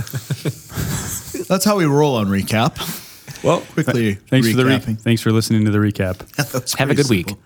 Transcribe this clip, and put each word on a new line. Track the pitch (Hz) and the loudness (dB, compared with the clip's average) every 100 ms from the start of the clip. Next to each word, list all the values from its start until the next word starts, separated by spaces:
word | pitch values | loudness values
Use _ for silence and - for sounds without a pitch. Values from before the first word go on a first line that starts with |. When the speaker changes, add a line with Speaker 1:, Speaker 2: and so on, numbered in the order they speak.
| 117 135 - 135 160 - - - - - - - - - - | -10 -10 -8 -6 -6 -8 -10 -8 -6 -6 -8 -10 -10 -10 -2
Speaker 1:
That's | 190 208 | 0 2
how | 208 | 2
we | 156 | 2
roll | 143 151 123 | 4 4 2
on | 101 | 0
recap. | 98 - 113 135 - - - - - - - | 0 0 0 0 -2 -8 -10 -16 -20 -20 -4
Speaker 2:
Well, | - 170 | 0 0
Speaker 1:
Quickly | - - 147 120 110 101 | -2 -4 0 0 0 -2
Speaker 2:
th-, | - | 0
thanks | 131 117 | 2 4
for | 113 | 4
the | 131 | 2
re-, | 131 | 2
Speaker 1:
recapping. | 117 110 | -2 -2
Speaker 2:
thanks | 117 113 | 0 0
for | 117 | 2
listening | 110 - 110 107 | 2 2 2 2
to | |
the | 104 | 2
recap. | 104 - 95 92 - - | 2 0 -4 -6 -8 -6
Speaker 1:
<laughs> | |
That | 123 | -6
was | 127 - - | -6 -4 -2
Speaker 3:
Have | 135 | 2
a | |
Speaker 1:
pretty | 139 | 2
Speaker 3:
good | 135 | 2
week. | 101 85 101 | 0 -2 -10